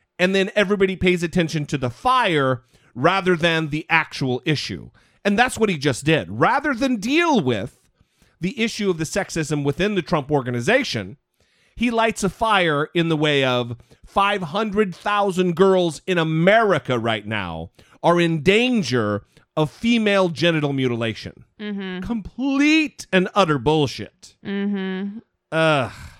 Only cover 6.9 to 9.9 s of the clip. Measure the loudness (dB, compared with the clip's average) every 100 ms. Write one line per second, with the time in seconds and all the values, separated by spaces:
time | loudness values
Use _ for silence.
6.9 | -2 0 2 2 2 2 -2 -4 -12 _
7.9 | _ _ _ _ _ -6 -4 -4 -2 -2
8.9 | -2 -4 -4 -4 -4 -4 -2 -2 -2 -2